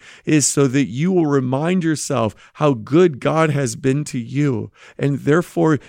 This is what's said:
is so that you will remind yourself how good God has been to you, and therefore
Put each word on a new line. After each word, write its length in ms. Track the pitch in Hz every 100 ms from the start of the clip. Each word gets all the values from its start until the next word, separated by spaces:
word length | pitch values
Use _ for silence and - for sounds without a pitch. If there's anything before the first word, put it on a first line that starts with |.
| - -
is 200 | - 151
so 220 | - 147 139
that 200 | 139 127
you 260 | 120 180
will 140 | 180 151
remind 580 | 143 127 131 165 185
yourself 500 | 165 151 - 127 110 - -
how 200 | - 151
good 460 | 120 104 151 180 120
God 300 | 139 156 160
has 260 | 143 131 113
been 260 | 131 139 147
to 120 | 131
you, 540 | 113 131 147 110 107 _ - -
and 220 | 143 139
therefore 580 | - 160 - 170 160 143